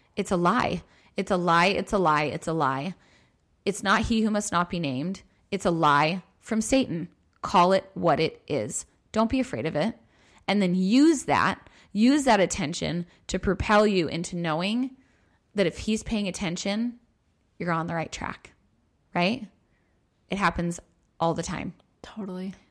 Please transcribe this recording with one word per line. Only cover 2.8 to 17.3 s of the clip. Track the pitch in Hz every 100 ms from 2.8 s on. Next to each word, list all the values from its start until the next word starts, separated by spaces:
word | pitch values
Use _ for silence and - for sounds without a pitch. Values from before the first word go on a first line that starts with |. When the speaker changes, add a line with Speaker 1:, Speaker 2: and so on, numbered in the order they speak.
| 160 - _ _ _ _ _ _ 202
Speaker 1:
It's | 196
not | 196 226
he | 226 220
who | 220
must | 208 208
not | 175 175
be | 180
named. | 143 127 170 190 - _ -
It's | 196 185
a |
lie, | 165 151 143 156 185 - _ -
from | 220
Satan. | 214 269 - 160 175 _ _ _
Call | - 196 180
it | 190 - 185
what | 170 143
it | 160 - -
is. | 139 104 - - _ _
Don't | 214 226
be | 262
afraid | 247 117 151
of | 151
it. | 185 - _ _ _ _ -
And | 202
then | 185 185
use | 185 247 311 277
that, | - 120 156 - - - -
use | 202 240 294 269
that | 208
attention | 175 - 170 175 156 170 170 _ -
to | 190
propel | - 175 - 208 208
you | 185 156
into | 170 175 175
knowing | 170 156 190 233 262 - _ _ _ _ _ 196
that | 175
if | -
he's | - 220
paying | - 220 196
attention, | - 185 180 196 208 240 233 _ _ _